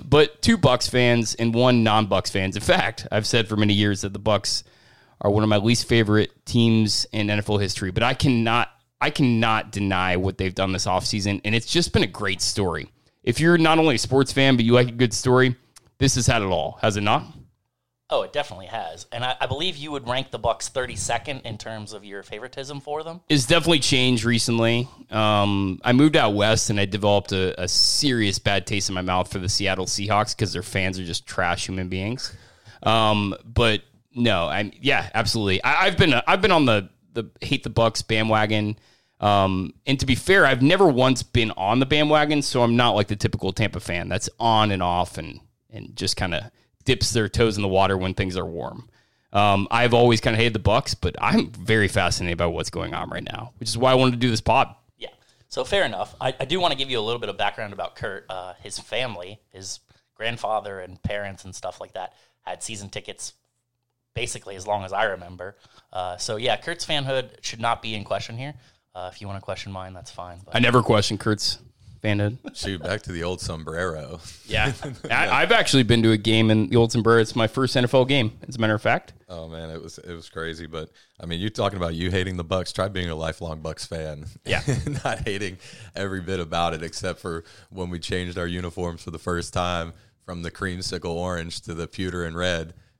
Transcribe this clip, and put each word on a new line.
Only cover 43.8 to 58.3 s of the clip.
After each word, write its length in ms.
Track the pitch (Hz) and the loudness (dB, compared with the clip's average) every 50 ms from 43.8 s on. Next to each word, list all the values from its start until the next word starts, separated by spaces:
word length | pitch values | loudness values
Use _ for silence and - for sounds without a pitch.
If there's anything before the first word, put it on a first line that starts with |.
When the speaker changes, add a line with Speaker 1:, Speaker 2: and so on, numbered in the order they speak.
| - - 87 87 87 90 | -6 -6 -6 -4 -4 -4
Speaker 1:
that's 200 | 90 92 - - - | -4 -4 -6 -8 -6
on 340 | - 117 117 110 107 107 104 | -2 2 4 4 4 4 4
and 120 | 98 90 90 | 2 0 0
off 340 | 87 87 90 90 - - | 0 0 0 0 -2 -4
and, 220 | - 80 80 - - - _ _ _ _ _ | -10 -12 -12 -14 -16 -20 _ _ _ _ _
and 260 | - - - - - | -16 -16 -16 -14 -10
just 220 | - 101 - - | -6 -4 -4 -2
kinda 340 | - 98 90 85 73 107 - _ _ _ _ _ _ - | -2 -2 -2 -2 -4 -6 -8 _ _ _ _ _ _ -2
dips 280 | - 123 - - - | 0 0 0 0 0
their 180 | - 117 107 95 | 0 0 0 0
toes 280 | - 123 117 110 98 | 2 2 2 2 2
in 40 | 101 | 0
the 60 | 101 | -2
water 280 | 98 95 95 95 95 98 | 0 2 4 4 4 2
when 200 | 92 92 95 92 | 0 -2 -2 -2
things 200 | - 98 92 90 | -2 -4 -4 -4
are 80 | 92 85 | -4 -6
warm. 460 | 87 85 78 62 - - - - - _ _ _ _ _ _ _ _ - | -6 -6 -8 -10 -10 -10 -14 -16 -20 _ _ _ _ _ _ _ _ 0
Um, 340 | 101 104 104 98 98 101 - | 2 4 4 4 2 2 0
I've 240 | - 117 123 120 117 | 2 2 4 4 6
always 260 | 117 120 123 117 107 | 6 6 6 6 4
kinda 160 | - 127 110 | 2 0 2
hated 180 | 110 117 117 107 | 2 2 2 0
the 60 | 101 | 2
Bucks, 360 | 85 101 107 135 - - - | 2 2 2 2 2 -2 -4
but 200 | - - 90 - - | -4 -4 -4 -4 -2
I'm 300 | - 113 180 220 - - | 0 2 2 2 0 -2
very 360 | 113 - 90 110 110 110 101 | -6 -8 -2 2 2 4 4
fascinated 520 | 90 - 101 90 87 - - 90 85 85 82 | 2 2 2 2 2 0 -2 -2 -4 -2 0
by 80 | 87 | -2
what's 240 | 85 82 78 82 - | -2 -2 -4 -6 -6
going 240 | - 85 87 80 80 | -8 -8 -8 -6 -8
on 160 | 82 85 82 | -8 -8 -8
right 120 | - 87 - | -10 -10 -10
now, 300 | - - - - - - - | -10 -10 -12 -12 -14 -14 -12
which 100 | 117 107 | -8 -6
is 80 | 101 | -2
why 140 | 113 127 131 | 0 2 4
I 20 | 131 | 6
wanted 200 | 131 131 127 120 | 6 6 4 2
to 40 | |
do 140 | 117 127 123 | 2 0 0
this 100 | 110 110 | 0 0
pod. 320 | - - 113 135 120 - - _ _ _ _ | 0 2 2 2 2 0 -4 _ _ _ _
Speaker 2:
Yeah, 120 | - - - - _ _ _ _ _ _ | -18 -18 -18 -18 _ _ _ _ _ _
so 160 | _ - 131 127 | _ -8 -8 -4
fair 220 | - 202 196 175 | -2 0 0 0
enough. 300 | 123 101 92 104 - - - | 0 -2 -6 -8 -8 -8 -6
I, 140 | - 131 139 - | -6 -4 -4 -4
I 60 | 135 | -4
do 140 | 127 170 190 | -4 -2 0
wanna 140 | 175 165 139 | 0 0 0
give 160 | 131 135 135 | -2 -4 -2
you 100 | 127 113 | -2 -2
a 60 | 104 | -2
little 140 | 113 120 117 | -2 -4 -4
bit 100 | 113 104 | -6 -6
of 80 | 98 | -4
background 360 | 101 104 101 - - 110 101 101 | -4 -4 -4 -4 -6 -8 -10 -8
about 220 | 92 87 - - | -8 -10 -10 -8
Kurt. 300 | - 123 107 95 98 - | -8 -8 -8 -8 -10 -12
Uh, 260 | - | -12